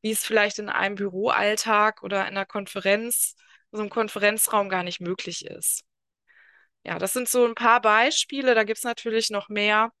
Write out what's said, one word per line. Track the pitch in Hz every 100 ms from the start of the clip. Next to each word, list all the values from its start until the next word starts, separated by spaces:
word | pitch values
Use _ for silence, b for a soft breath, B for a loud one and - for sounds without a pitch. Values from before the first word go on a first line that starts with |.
wie | 214
es | 220 -
vielleicht | 220 208 208
in | 208
einem | - 196 202
Büroalltag | 202 185 226 - 208 220 226 208 214 214
oder | 202 202
in | 196 196
einer | 196
Konferenz, | 208 196 196 196 202 233 233 - - b b b
so | 214
einem | 208
Konferenzraum | 233 220 214 202 214 - 214 202
gar | 185
nicht | 180 175
möglich | 175 190 - 170 -
ist. | - - - _ _ _ _ _ b b b b _
Ja, | - 170
das | 190
sind | 254 247
so | 254 240
ein | 226
paar | 240 240
Beispiele, | 220 214 247 320 - 277 262 226
da |
gibt's | 214 220
natürlich | 247 233 233 220 226
noch | 208 202
mehr | 208 208 214 226 _